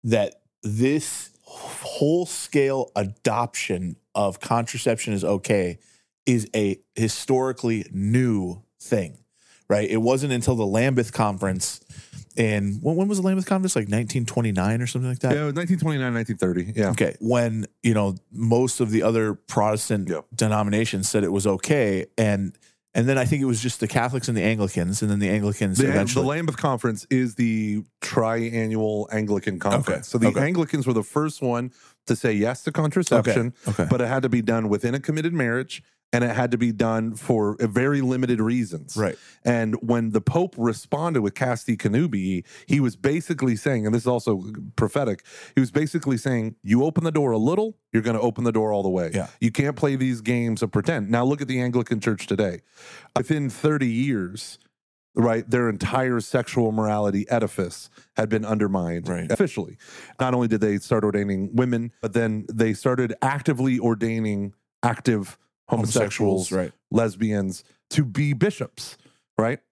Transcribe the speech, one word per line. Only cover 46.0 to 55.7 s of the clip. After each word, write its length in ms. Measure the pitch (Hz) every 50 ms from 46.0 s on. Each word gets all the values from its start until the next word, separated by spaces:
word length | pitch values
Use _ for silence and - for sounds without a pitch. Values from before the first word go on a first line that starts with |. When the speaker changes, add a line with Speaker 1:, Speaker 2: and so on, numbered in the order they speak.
| - 139 131
Speaker 2:
saying, 380 | 113 - 135 127 117 110 110 - _
"You 220 | - 98 110 123 139
open 200 | 160 156 - 160
the 80 | 165
door 200 | 156 156 143 127
a 40 | 113 110
little, 380 | 110 139 175 202 214 220 214 _ _ _
you're 80 | - 113
gonna 200 | 107 120 113 107
open 220 | 117 120 101 - 120
the 80 | 120
door 200 | 110 110 107 107
all 100 | 104 101
the 60 | 95 98
way. 220 | 92 92 87 80
Speaker 1:
Yeah. 140 | 87 98 90 - - _
Speaker 2:
You 120 | 117 117
can't 260 | - - 139 143 143
play 200 | - - 143 135
these 260 | 131 131 131 123 113
games 400 | 107 117 123 120 120 117 110 98
of 100 | 117 107
pretend." 380 | - 107 98 - 165 127 104 98
Now 140 | 117 120 123
look 160 | 131 143 143
at 60 | 156 123
the 120 | 131 127
Anglican 400 | 123 123 120 123 117 - 123 107
Church 260 | - - 107 92 -
today. 360 | - 98 95 107 95 90 - _ _ _ - - - - - - - _
Within 360 | 127 127 - 160 151 143 131
thirty 380 | - - - 151 151 143 135 120
years, 680 | 113 117 131 143 127 104 92 87 98 107 - - - _ _ _ _ _ _ _ _ _ _ _ _
right, 300 | 107 117 117 113 113 113 117
their 180 | 120 123 120
entire 520 | 117